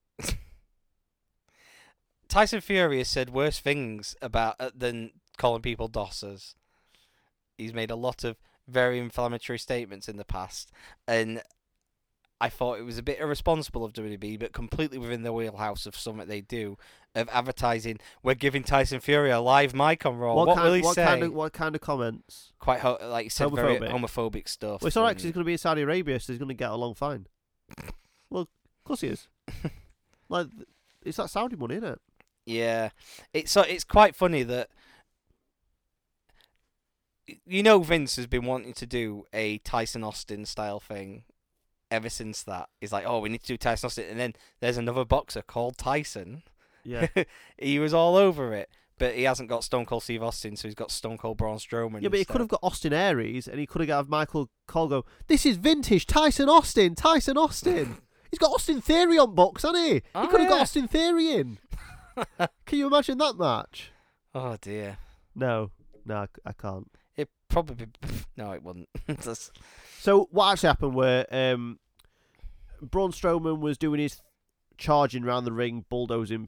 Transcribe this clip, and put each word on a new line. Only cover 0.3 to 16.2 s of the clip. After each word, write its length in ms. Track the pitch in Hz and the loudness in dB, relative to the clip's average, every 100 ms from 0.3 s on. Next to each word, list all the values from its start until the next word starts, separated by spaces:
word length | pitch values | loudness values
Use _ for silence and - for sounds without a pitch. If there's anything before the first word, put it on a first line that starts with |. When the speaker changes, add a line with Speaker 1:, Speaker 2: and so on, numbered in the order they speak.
| - - - _ _ _ _ _ _ _ _ _ _ _ - _ _ _ _ - | -6 -8 -20 _ _ _ _ _ _ _ _ _ _ _ -20 _ _ _ _ -2
Speaker 1:
Tyson 340 | 196 208 220 | 2 4 2
Fury 380 | - 196 175 135 | -2 2 2 0
has 100 | 123 | -2
said 200 | 139 127 | -4 -2
worse 280 | 127 147 139 | 0 -2 -2
things 560 | - 147 123 107 101 - | -2 -2 -4 -10 -14 -12
about, 340 | 127 113 113 - | -4 -2 -2 -2
uh, 100 | 127 127 | -8 -6
than 360 | 123 117 113 _ _ - | -6 -4 -10 _ _ -2
calling 240 | 127 117 | 0 0
people 280 | 120 117 113 | -2 -6 -6
dossers. 680 | 110 98 - 101 98 - - _ _ _ _ _ _ _ _ _ - | -6 -8 -8 -14 -16 -20 -20 _ _ _ _ _ _ _ _ _ -14
He's 160 | 110 | -10
made 180 | 117 110 | -6 -6
a 40 | 117 | -4
lot 280 | 123 127 | -4 -4
of 140 | 123 113 _ _ - | -6 -8 _ _ -4
very 320 | 127 123 123 | 2 2 2
inflammatory 600 | 120 120 120 117 - 117 | -4 -4 -4 -4 -8 -8
statements 480 | - 123 113 98 107 | -6 -6 -6 -12 -14
in 100 | 104 | -12
the 60 | |
past, 480 | 101 95 95 - - _ - - - | -10 -8 -10 -12 -16 _ -20 -14 -2
and 340 | 117 110 113 - _ _ _ _ _ _ _ _ - | 0 0 -4 -12 _ _ _ _ _ _ _ _ -4
I 80 | 117 | -4
thought 300 | - 123 110 | -2 -4 -4
it 40 | |
was 140 | 120 117 | -8 -8
a 60 | |
bit 160 | 123 139 | -6 -4
irresponsible 640 | 151 147 - 160 147 120 | -4 -2 0 0 -2 -8
of 100 | 113 | -8
W 220 | 107 107 101 | -8 -10 -8
W 180 | 104 | -10
E, 40 | 107 | -8
but 160 | 113 | -10
completely 440 | - 113 - 156 135 | -8 -8 -4 -6 -6
within 260 | 117 120 | -8 -6
the 100 | 117 | -6
wheelhouse 520 | 113 113 101 107 101 104 | -4 -6 -6 -6 -8 -10
of 100 | - | -12
something 300 | - 110 | -10 -10